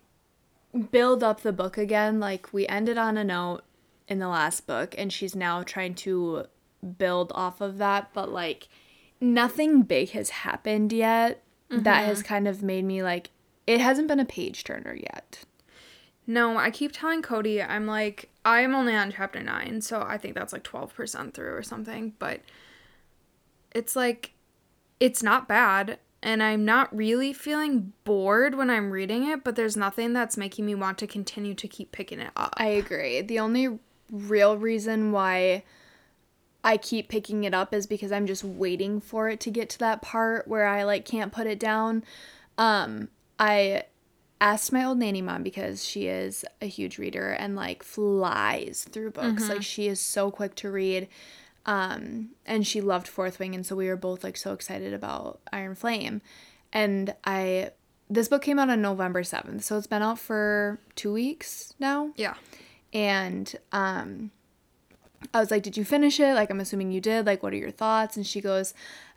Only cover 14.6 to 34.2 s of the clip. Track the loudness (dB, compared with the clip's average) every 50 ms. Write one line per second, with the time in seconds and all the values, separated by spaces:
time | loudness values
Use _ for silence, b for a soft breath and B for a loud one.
14.6 | -10 -10 -10 -10 -8 -10 -10 -10 -10 -12 -12 -12 -16 -16 -20 -20 -20 _ _ _
15.6 | B B B B B B B B B B B B -6 -2 2 4 4 4 4 2
16.6 | 0 0 0 -2 -4 -4 -4 -4 -2 -2 0 0 -2 -2 -2 0 0 0 0 0
17.6 | -2 -2 -2 -2 -2 -2 -2 0 -2 -2 -4 -8 -16 -20 _ _ 2 4 6 6
18.6 | 6 4 4 2 2 4 4 2 2 0 -2 -6 -6 -6 -6 -8 -6 -6 -6 -4
19.6 | -4 -4 -6 -6 -4 -4 -4 -4 -4 -4 -6 -6 -6 -8 -8 -8 -8 -8 -10 -12
20.6 | -12 -12 -12 -10 -12 -12 -10 -12 -10 -10 -8 -10 -10 -12 -10 -10 -8 -8 -8 -8
21.6 | -10 -10 -10 -10 -10 -10 -10 -8 -8 -10 -8 -8 -8 -6 -8 -8 -12 b b b
22.6 | b b b b b b b b b b b b _ _ _ _ _ _ _ _
23.6 | _ _ -6 -6 -4 -2 0 0 0 0 0 -2 -6 -18 _ _ _ _ _ _
24.6 | _ _ _ _ _ _ _ 4 4 4 4 2 2 4 4 4 4 4 4 6
25.6 | 6 6 4 4 2 -2 -6 -10 _ _ _ -6 -2 0 2 2 4 4 4 4
26.6 | 4 6 6 6 4 4 2 -2 0 2 2 2 2 0 -2 -6 -4 -4 -2 0
27.6 | 0 2 2 0 0 -2 -8 _ -2 0 2 2 4 4 6 6 6 4 4 2
28.6 | 2 2 2 2 0 0 -2 -4 -2 -2 0 0 0 0 -2 -2 -2 -4 0 0
29.6 | 0 0 0 0 -2 -2 -2 -2 -2 0 0 0 0 0 -2 -4 -6 -6 -4 -4
30.6 | -2 -2 -2 -2 -2 -2 -4 -4 -8 -8 -6 -8 -8 -8 -8 -8 -6 -6 -6 -8
31.6 | -10 -12 -10 -12 -14 -14 -12 -12 -12 -10 -10 -10 -10 -8 -6 -4 -4 -4 -2 0
32.6 | 0 2 2 2 0 0 -2 -4 -2 -2 -2 -2 -2 -2 -2 0 0 2 2 2
33.6 | 2 2 0 -4 _ _ _ _ _ -12 -10 -8